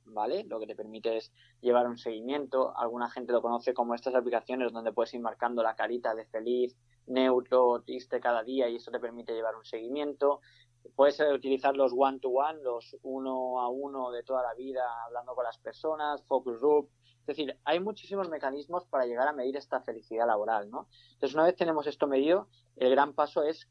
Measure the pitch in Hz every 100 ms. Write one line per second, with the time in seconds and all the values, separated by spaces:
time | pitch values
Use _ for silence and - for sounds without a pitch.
0 | 113 107 110 190 220 113 110 104 107 110
1 | 113 113 - _ _ _ 120 120 120 120
2 | 117 110 120 147 139 131 127 - 117 120
3 | 120 127 120 117 117 120 127 123 120 120
4 | 135 127 120 117 - 127 120 113 113 104
5 | 113 120 117 107 120 120 113 - 107 120
6 | 120 110 113 113 113 123 123 - _ _
7 | - 127 131 127 123 127 123 120 - 127
8 | - 123 123 117 117 131 120 117 117 120
9 | 117 117 113 113 113 110 - 113 117 143
10 | 147 143 143 139 _ _ _ _ - -
11 | 143 143 151 135 131 135 139 139 131 123
12 | 135 135 131 127 147 156 127 120 117 -
13 | 131 131 131 131 127 127 123 131 139 135
14 | 127 120 123 131 120 117 135 127 123 117
15 | 117 120 123 123 120 - 113 - 156 156
16 | 147 143 - 131 127 117 143 147 143 _
17 | _ _ - 143 135 - 143 170 202 208
18 | - 196 175 151 135 143 143 175 - 139
19 | 123 120 143 147 127 139 - 127 - 113
20 | - 113 117 107 110 110 104 135 - -
21 | _ _ 135 151 170 180 170 151 147 139
22 | 143 135 147 190 - _ _ - 127 135
23 | 143 139 147 - 151 160 -